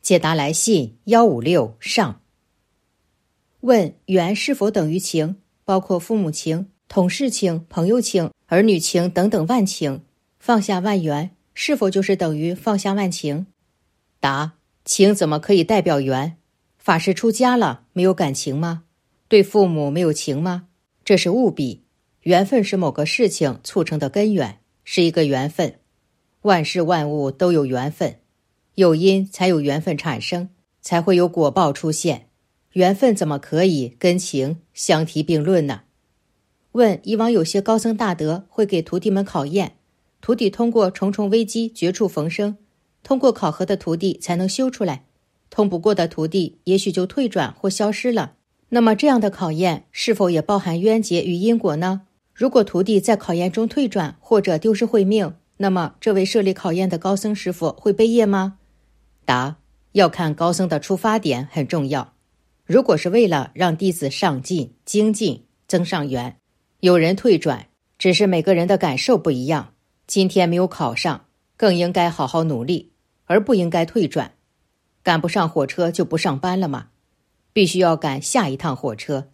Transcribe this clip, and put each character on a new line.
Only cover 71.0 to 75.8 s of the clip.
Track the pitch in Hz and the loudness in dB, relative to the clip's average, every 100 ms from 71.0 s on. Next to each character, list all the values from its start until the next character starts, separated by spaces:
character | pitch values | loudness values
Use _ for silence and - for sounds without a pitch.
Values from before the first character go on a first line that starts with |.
| 175 139 _ _ _ _ | -4 -6 _ _ _ _
更 | 220 | 2
应 | 175 175 | 2 0
该 | 180 170 | 0 0
好 | 165 131 | -2 -2
好 | 165 | -2
努 | 160 127 | -2 -4
力， | 127 170 - _ _ _ _ | -4 -6 -6 _ _ _ _
而 | 185 | 0
不 | 214 220 | 2 0
应 | 170 | 2
该 | 170 165 | 0 -2
退 | 233 156 | -2 -2
转。 | 151 117 _ _ _ _ _ _ _ | -2 -8 _ _ _ _ _ _ _
赶 | - 165 | -2 0
不 | 165 | 0
上 | 202 165 | -2 0
火 | 160 135 | 0 -2
车 | - | 0